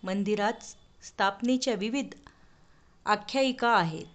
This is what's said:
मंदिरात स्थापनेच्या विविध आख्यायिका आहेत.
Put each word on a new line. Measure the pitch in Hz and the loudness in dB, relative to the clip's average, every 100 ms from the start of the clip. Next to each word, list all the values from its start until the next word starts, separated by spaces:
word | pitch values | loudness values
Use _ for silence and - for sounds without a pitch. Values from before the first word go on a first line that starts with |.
मंदिरात | 185 196 202 208 202 233 - - - - | -4 -2 0 0 0 -2 -12 -20 -20 -20
स्थापनेच्या | - - 196 196 240 254 254 | -20 0 0 0 0 2 0
विविध | 214 214 262 240 - - _ - - _ - _ _ - | -2 -2 -2 -4 -10 -20 _ -20 -20 _ -20 _ _ 0
आख्यायिका | 208 208 262 269 254 233 | 0 0 2 2 2 4
आहेत. | 220 170 160 - | 4 2 -2 -12